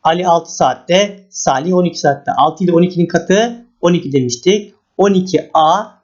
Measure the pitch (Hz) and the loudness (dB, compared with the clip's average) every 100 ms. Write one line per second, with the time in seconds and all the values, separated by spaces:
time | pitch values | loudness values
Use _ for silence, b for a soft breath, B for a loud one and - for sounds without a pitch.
0 | 160 175 180 170 - - 147 123 - 180 | 0 0 2 0 -2 -2 -2 -2 -2 0
1 | 202 196 _ - - 135 170 180 175 165 | 0 -6 _ -6 -2 -2 0 0 0 0
2 | 147 139 - - 147 156 185 170 180 180 | -2 -2 -4 0 0 0 0 2 2 0
3 | 165 175 - 190 233 240 - _ 175 175 | -2 -2 0 0 0 -6 -20 _ 0 0
4 | 139 139 123 120 180 208 208 _ _ - | 0 -2 -2 -2 0 0 -4 _ _ 0
5 | 196 190 185 - - 160 156 190 - _ | 2 2 0 -4 -2 0 2 0 -4 _